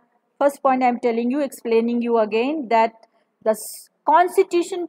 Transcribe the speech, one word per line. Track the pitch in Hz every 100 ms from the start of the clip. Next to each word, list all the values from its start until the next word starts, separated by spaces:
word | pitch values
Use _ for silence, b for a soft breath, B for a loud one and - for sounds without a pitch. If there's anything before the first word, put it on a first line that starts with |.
| _ _ _ -
first | 285 285
point | 269 262
I | 254
am | 247
telling | 247 226 240
you, | 285
explaining | 277 - 233 226 233 240
you | 233 233
again | 214 220 262 320 220
that | 226 226 - _ _ _ _
the | 220
s-, | 220 - - - _ -
constitution | 311 359 370 381 349 339 359